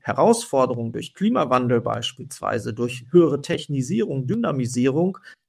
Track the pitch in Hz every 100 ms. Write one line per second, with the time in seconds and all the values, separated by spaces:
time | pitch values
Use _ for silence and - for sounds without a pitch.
0 | - 110 190 233 - 135 127 120 117 113
1 | 170 - 208 240 139 127 123 120 117 113
2 | 113 - - - - 117 110 110 120 123
3 | - 175 165 147 143 160 - 139 123 214
4 | 208 135 127 220 214 139 120 123 131 143
5 | 180 190 - -